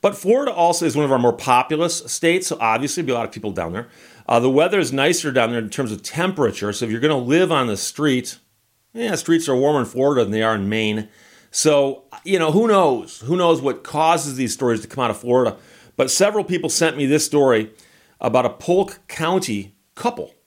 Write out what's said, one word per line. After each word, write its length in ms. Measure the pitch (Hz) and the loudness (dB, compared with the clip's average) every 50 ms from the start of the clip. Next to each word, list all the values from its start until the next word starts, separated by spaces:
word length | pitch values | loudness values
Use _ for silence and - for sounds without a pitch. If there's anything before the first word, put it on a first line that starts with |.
| - | 0
But 140 | - - | -2 -2
Florida 360 | - - 185 226 262 285 269 208 | -2 0 2 2 2 2 -2 0
also 320 | 175 170 170 170 170 175 | 2 2 2 2 2 0
is 120 | 160 - | 0 0
one 80 | 143 147 | 0 2
of 80 | 139 135 | 2 2
our 60 | 123 | 4
more 140 | 120 120 117 | 4 2 2
populous 680 | - - 131 127 123 127 - 156 151 170 170 165 - - 127 - | 2 0 2 2 2 2 0 -2 -2 -2 -2 -2 -6 -8 -8 -8
states, 360 | - - 165 170 185 185 - | -2 0 2 2 2 -2 -4
so 100 | 160 113 | -6 -2
obviously 420 | 113 113 110 117 135 143 - - 170 | 0 0 0 0 -2 -4 -4 -4 -4
there'll 40 | |
be 60 | 127 127 | -2 -2
a 60 | 117 | -2
lot 80 | 113 110 | -4 -6
of 40 | - | -8
people 200 | 113 107 107 95 | -8 -8 -8 -6
down 200 | 92 85 82 87 | -6 -6 -6 -6
there. 160 | 104 120 - _ - - - - - - | -8 -10 -12 _ -20 -20 -20 -20 -16 -4
Uh, 140 | - 120 117 | 0 2 2
the 100 | 120 131 | 4 4
weather 300 | 131 139 160 185 214 202 | 4 4 2 2 2 0
is 120 | 165 117 127 | 0 0 0
nicer 380 | 135 135 156 175 170 - 151 | 0 2 2 2 0 -2 -2
down 200 | 131 127 117 113 | 0 0 0 0
there 100 | 120 120 | 0 -4
in 100 | 110 104 | -6 -6
terms 220 | - - 135 117 107 | -6 -6 -6 -4 -6
of 100 | 95 - | -8 -10
temperature, 720 | - - 156 175 185 190 170 139 110 - - 101 104 104 | -10 -6 -4 -2 -2 0 0 0 0 0 -2 -4 -6 -4
so 120 | - 123 | -4 -4
if 60 | 113 | -4
you're 100 | 107 117 | -4 0
gonna 160 | 120 151 156 | 0 2 0
live 360 | 135 123 120 143 165 185 175 165 | 0 0 0 2 2 2 2 2
on 160 | 143 127 117 | 0 0 -2
the 80 | 104 | -4
street, 640 | 95 - - - - 147 151 131 127 - - - - _ _ _ _ _ _ _ _ _ _ _ | -6 -6 -8 -6 -2 0 0 0 0 -2 -6 -14 -16 _ _ _ _ _ _ _ _ _ _ _
yeah, 220 | 226 233 226 196 | -8 -6 -4 -4
streets 340 | 139 - - 170 165 165 143 | -4 0 0 0 0 2 0
are 80 | 135 | 0
warmer 240 | 123 135 147 151 143 | 0 2 2 2 0
in 60 | 123 | -2
Florida 380 | 107 - 123 131 143 147 127 117 | -2 -2 0 0 2 2 2 0
than 80 | 98 104 | 0 0
they 100 | 110 110 | 0 0
are 140 | 110 110 | 0 0
in 120 | 104 98 98 | 0 -2 -2
Maine. 400 | 110 110 110 107 107 107 107 107 _ _ _ - _ - _ _ - | -2 0 0 0 -2 -4 -6 -10 _ _ _ -20 _ -20 _ _ -6
So, 520 | - - 156 151 143 139 135 131 - _ _ - - _ | 0 2 2 4 4 2 0 -2 -8 _ _ -20 -18 _
you 140 | 175 196 185 | -2 0 0
know, 120 | 165 160 | 2 2
who 160 | 151 196 226 | 2 2 4
knows? 540 | 226 208 196 185 151 131 117 90 - - - | 4 4 4 4 4 2 0 -4 -10 -18 -16
Who 160 | 110 120 165 | -4 -2 0
knows 260 | 180 180 170 165 160 135 | 2 4 2 2 2 0
what 220 | 139 127 - - | -4 -4 -4 -10
causes 520 | - - 147 156 160 170 165 143 147 135 | -8 -2 0 2 2 2 2 0 -6 -4
these 160 | 127 135 113 - | -4 -4 -4 -4
stories 280 | - 135 123 117 110 | -2 0 0 0 0
to 80 | 107 - | -4 -10
come 160 | - 135 127 | -6 -2 -2
out 60 | 117 | -2
of 80 | 104 - | -2 -4
Florida? 380 | - 120 120 127 127 110 98 - - - - - - - _ | -2 2 2 4 4 2 0 -4 -18 -20 -20 -20 -20 -20 _
But 140 | - 135 131 | -2 -2 0
several 320 | - - 190 202 202 214 190 | 2 2 2 2 2 0 -2
people 260 | - 180 170 - 156 | -2 -4 -2 -2 -2
sent 280 | - - 170 160 - | -2 0 0 0 0
me 100 | 143 143 | 0 0
this 180 | 131 143 151 147 | 2 2 2 0
story 460 | - - 147 143 131 120 110 107 107 - _ _ _ _ _ _ _ _ _ | 2 2 4 4 4 4 2 2 -2 -10 _ _ _ _ _ _ _ _ _
about 240 | - 123 113 127 123 | -4 2 2 2 2
a 60 | 123 | 2
Polk 500 | - - - - 175 185 196 190 - - _ | -4 -4 -2 0 2 2 2 0 -6 -20 _
County 680 | _ - - 160 160 185 190 - - 110 101 95 95 _ _ _ _ _ | _ -8 -4 -2 0 0 0 -2 -2 -6 -6 -8 -10 _ _ _ _ _
couple. 400 | - - 240 240 - - - _ _ _ | -6 -6 -6 -4 -4 -12 -14 _ _ _